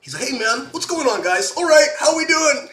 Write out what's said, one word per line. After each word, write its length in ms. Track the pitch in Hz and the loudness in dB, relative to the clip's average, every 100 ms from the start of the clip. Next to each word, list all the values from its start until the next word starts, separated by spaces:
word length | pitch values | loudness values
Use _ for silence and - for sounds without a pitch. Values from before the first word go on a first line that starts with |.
He's 140 | - | -14
like, 160 | - 247 | -8 -6
Hey, 100 | 262 | -4
man, 280 | 220 233 269 | -2 -2 -4
what's 140 | 330 - | -10 -6
going 220 | 349 277 | -2 -2
on, 160 | 208 | -2
guys? 280 | 175 185 190 - | -2 -2 -2 -4
All 100 | 339 | 4
right, 200 | 302 294 - | 6 6 2
how 160 | - 320 | 0 0
we 100 | 320 | 0
doing? 440 | 320 311 262 - | 2 2 0 -4